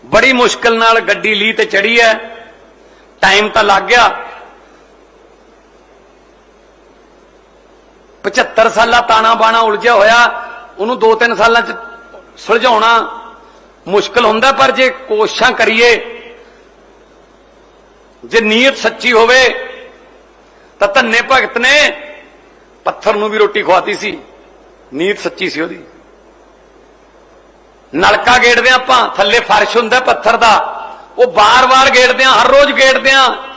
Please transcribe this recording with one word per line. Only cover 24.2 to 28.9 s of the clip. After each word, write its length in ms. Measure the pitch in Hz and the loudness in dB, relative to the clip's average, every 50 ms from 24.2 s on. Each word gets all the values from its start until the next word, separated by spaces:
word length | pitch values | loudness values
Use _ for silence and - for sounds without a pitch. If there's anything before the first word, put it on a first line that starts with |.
| - - - - - - - - - - _ _ - _ 127 | -16 -20 -20 -20 -20 -20 -20 -20 -20 -20 _ _ -20 _ -8
ਨੀਅਤ 240 | 143 170 196 202 - | -4 -4 -4 -4 -4
ਸੱਚੀ 320 | - 170 - - 190 160 | -6 -10 -8 -6 -8 -8
ਸੀ 100 | - 147 | -6 -8
ਉਹਦੀ। 200 | 165 175 - - - - - - _ - - _ _ - _ _ - _ _ _ _ _ _ - _ _ _ _ _ _ _ - _ _ - - _ - _ _ _ _ _ _ _ _ - | -8 -8 -10 -16 -20 -20 -20 -20 _ -20 -20 _ _ -20 _ _ -20 _ _ _ _ _ _ -20 _ _ _ _ _ _ _ -20 _ _ -20 -20 _ -20 _ _ _ _ _ _ _ _ -4
ਨਲਕਾ 440 | - 190 196 208 - - 247 247 247 | 0 2 2 0 2 2 2 2 2
ਗੇੜਦੇ 320 | 233 240 240 240 240 254 | 2 2 2 2 2 2
ਆਪਾਂ, 380 | 254 254 254 269 | 2 2 2 0